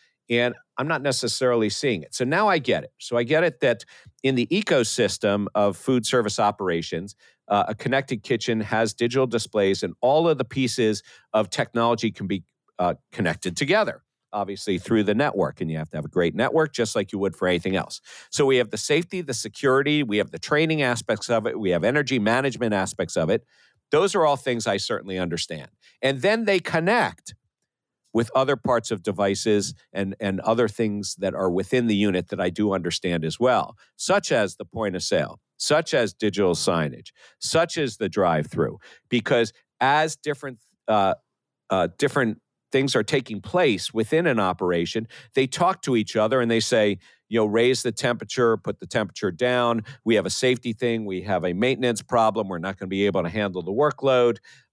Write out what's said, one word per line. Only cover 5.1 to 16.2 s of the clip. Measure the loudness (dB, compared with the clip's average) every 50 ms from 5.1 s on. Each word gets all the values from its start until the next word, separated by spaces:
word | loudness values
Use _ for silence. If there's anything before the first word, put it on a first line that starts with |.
| 0 0 0 0 0 0 -2 -2 0
of | 2 2 2 0
food | -2 -2 0 0 0 2
service | 2 2 2 2 0 0 0
operations, | 0 0 0 0 -2 -2 -2 -2 -4 -4 -8 -8 -8 -10 -16 _ _ _ _ _ _ 0
uh, | 0 2 2
a | 0 -4
connected | -6 -2 0 0 0 0 -2 -6 -8 -2
kitchen | -2 -2 -2 0 -2 -2 -2
has | -2 -2 0 0 0 0 0
digital | -2 -2 0 2 0 0
displays | 2 0 -2 -4 -2 0 2 2 4 2 0 -2
and | -6 -4 0
all | 2 2 4 4 4 2
of | 2
the | 0 -2
pieces | -4 -2 -2 -2 0 0 2 2 2 0 -2 -6 -14 -20 -20 _ _ 0
of | 0 0 0
technology | -2 -4 -4 -2 0 0 2 2 2 0 -2 -4
can | -4 -6 -6
be, | -6 -6 -6 -8 _ _ _ _ _ _ -2
uh, | -2 -2 -2 -4 _ _
connected | -8 -4 -2 -2 -2 -2 -6 -8 -4
together, | -4 0 2 2 2 2 0 -4 -10 _ _ _ _ _ _
obviously | -6 -6 -6 -6 -8 -8 -4 -4 -4
through | -4 0 0 2 2 2
the | 2 2
network. | 2 0 0 0 0 -2 -2 -2 -6
And | -6 -6
you | -6
have | -6 -8 -6
to | -8
have | -8 -8
a | -4
great | 0 0